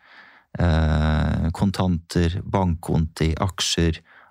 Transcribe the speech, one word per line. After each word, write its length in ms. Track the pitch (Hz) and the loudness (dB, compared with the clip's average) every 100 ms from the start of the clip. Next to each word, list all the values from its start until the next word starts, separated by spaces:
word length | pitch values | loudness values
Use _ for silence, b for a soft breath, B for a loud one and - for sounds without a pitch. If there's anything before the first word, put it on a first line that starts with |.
| B B B B B - | B B B B B -2
eh, 920 | 87 80 78 78 78 78 78 76 80 | 2 2 2 2 2 2 0 0 -2
kontanter, 880 | - 101 - 92 85 - 90 85 95 | 0 -2 0 0 -2 -2 0 0 0
bankkonti, 880 | - 98 92 82 - 80 80 - 80 78 | -2 0 0 -2 -2 0 0 0 -2 0
aksjer. 580 | 98 - - - 85 82 B B B | -4 -4 -4 0 0 -2 B B B